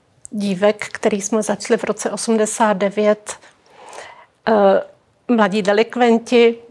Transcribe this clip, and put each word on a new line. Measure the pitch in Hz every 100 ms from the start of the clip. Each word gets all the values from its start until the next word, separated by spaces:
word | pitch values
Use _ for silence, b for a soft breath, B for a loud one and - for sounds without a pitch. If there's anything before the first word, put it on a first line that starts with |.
| _ _ -
dívek, | 208 202 180 208 208 -
který | - 220 208
jsme | 196 220
začali | 208 202 - 220
v |
roce | - 208 -
osmdesát | - - 226 214 - 220
devět. | 196 202 202 208 214 - - B B B B B B B B B _ -
Eh, | 220 196 190 - _ _ _ - 233
Mladí | 202 214
delikventi, | 196 208 226 240 240 226 233 240 233 233 -